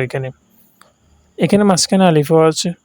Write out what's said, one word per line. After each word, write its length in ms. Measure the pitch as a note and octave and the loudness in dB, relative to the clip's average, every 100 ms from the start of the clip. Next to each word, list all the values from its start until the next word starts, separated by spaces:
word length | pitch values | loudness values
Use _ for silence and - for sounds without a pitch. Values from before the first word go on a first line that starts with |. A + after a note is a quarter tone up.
| B2+ | -6
এখানে, 240 | C#3 C3 - _ _ _ _ _ _ _ _ _ - | -6 -10 -14 _ _ _ _ _ _ _ _ _ -6
এখানে 260 | F3 G3+ G#3 | 0 2 2
মাঝখানে 320 | F3 - F#3+ F#3 | 0 0 2 2
আলিফও 300 | D#3 C#3+ E3 D#3+ | 2 2 2 2
আছে 200 | D#3 F3+ E3+ | 0 -8 -10